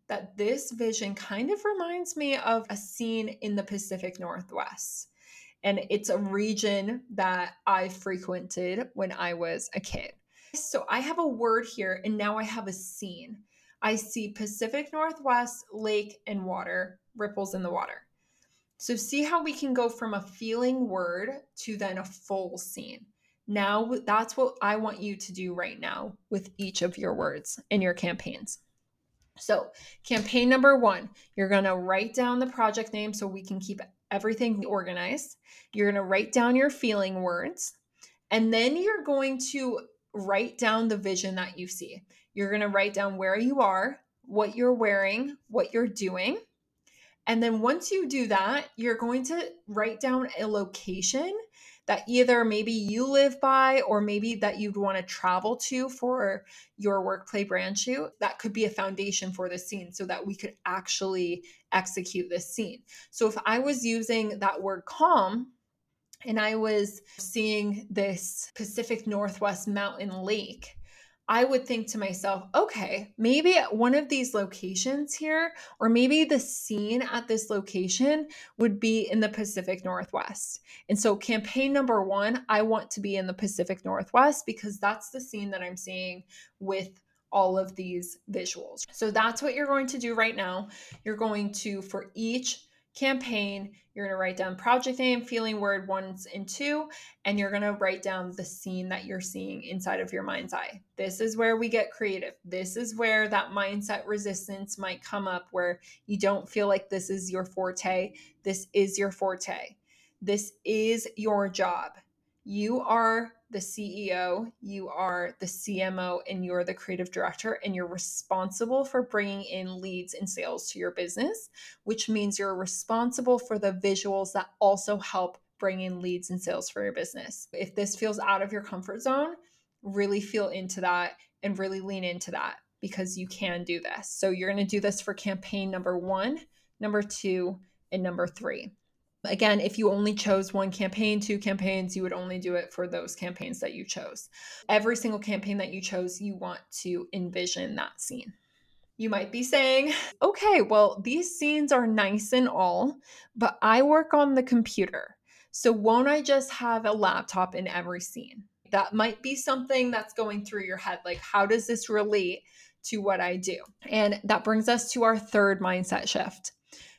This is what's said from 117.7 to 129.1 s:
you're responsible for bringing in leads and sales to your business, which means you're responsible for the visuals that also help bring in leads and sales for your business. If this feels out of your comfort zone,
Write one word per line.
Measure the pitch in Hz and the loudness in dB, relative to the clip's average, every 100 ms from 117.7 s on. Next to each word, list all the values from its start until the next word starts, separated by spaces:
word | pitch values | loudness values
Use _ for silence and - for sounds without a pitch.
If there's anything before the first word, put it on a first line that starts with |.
you're | 180 175 | -4 -4
responsible | 180 - - - 190 190 190 233 262 | -6 -8 -8 -2 -2 -2 -2 0 0
for | 269 254 | 2 0
bringing | 247 214 202 196 | 0 -2 -2 -4
in | 196 185 185 185 | -8 -8 -8 -8
leads | 190 180 180 | -8 -8 -8
and | - 190 | -8 -8
sales | 190 165 170 - | -6 -6 -6 -8
to | 190 | -6
your | 180 | -6
business, | 175 175 208 285 453 - - - - | -4 -6 -2 -2 -4 -10 -20 -20 -12
which | - 220 - | -6 -4 0
means | 220 202 202 | 0 0 -2
you're | 196 185 | -2 -2
responsible | 185 - - 226 240 247 247 247 | -4 -6 -2 0 0 0 2 2
for | 247 214 | 2 0
the | 202 | 0
visuals | 185 202 196 202 196 190 | 2 0 2 0 -2 -2
that | 196 - - | -4 -4 4
also | 202 196 - 208 | 4 4 2 -2
help | - 190 180 - _ - | -2 -2 -2 -6 _ -4
bring | 196 185 | -2 -2
in | 185 180 | -4 -4
leads | 180 180 180 | -4 -4 -4
and | 180 | -6
sales | 185 - - | -4 -4 -4
for | - | -4
your | - | -4
business. | - - - - - - | -2 -6 -8 -12 -12 -12
If | 170 190 - | -8 -6 -2
this | 202 | -2
feels | - 214 208 | -2 -2 -2
out | 170 196 | 2 2
of | 196 | 2
your | 208 | -4
comfort | 202 185 185 214 | -6 -10 -8 -4
zone, | 262 | 0